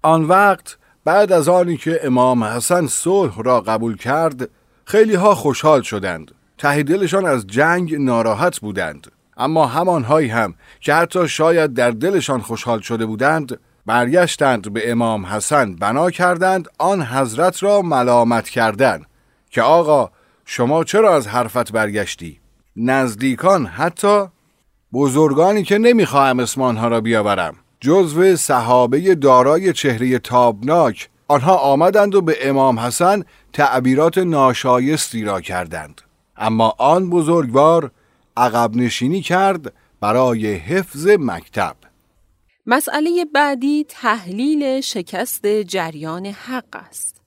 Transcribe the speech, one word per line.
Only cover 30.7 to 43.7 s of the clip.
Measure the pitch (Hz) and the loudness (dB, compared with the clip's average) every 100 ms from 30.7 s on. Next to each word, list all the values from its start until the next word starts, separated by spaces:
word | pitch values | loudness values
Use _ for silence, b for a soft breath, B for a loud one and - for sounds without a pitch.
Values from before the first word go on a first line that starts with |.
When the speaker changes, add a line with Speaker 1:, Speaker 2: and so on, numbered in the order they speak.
| 170 139 101 - _ - | 2 2 -2 -16 _ 0
Speaker 1:
آنها | 143 147 185 | 0 4 2
آمدند | 139 139 175 208 202 | 4 4 4 4 2
و | 196 | 2
به | 165 135 135 | 0 -2 0
امام | 135 135 117 | 2 2 0
حسن | 120 - 175 208 170 b b | -4 0 0 0 -4 b b
تعبیرات | - 143 127 127 131 165 185 | -2 0 2 0 2 2 2
ناشایستی | 180 151 131 120 131 123 131 117 - 117 | 0 2 2 2 0 2 2 -2 -4 -6
را | 104 95 | -6 -6
کردند. | 85 92 87 82 76 - _ _ _ - | -6 -8 -8 -12 -14 -20 _ _ _ -8
اما | 110 113 113 - | -4 0 0 2
آن | 131 175 185 | 2 2 2
بزرگوار | 175 156 170 131 127 156 170 139 _ _ _ _ - | 0 2 0 2 4 4 4 -2 _ _ _ _ -2
عقب | 123 117 117 | 0 2 0
نشینی | 117 123 - 127 185 | 0 -2 -2 -2 -4
کرد | - 180 196 180 123 _ _ _ | -2 0 0 -2 -10 _ _ _
برای | 104 117 127 117 107 | -2 2 2 0 -4
حفظ | 98 82 180 185 139 175 | -4 -4 -4 -4 -4 2
مکتب. | 208 131 85 - - 87 - _ _ _ _ _ _ _ _ | 2 0 -6 -8 -6 -4 -6 _ _ _ _ _ _ _ _
Speaker 2:
مسئله | - 254 - 294 320 349 | -2 -2 -2 -4 -2 -2
بعدی | 320 285 294 269 269 | -2 0 0 -2 -2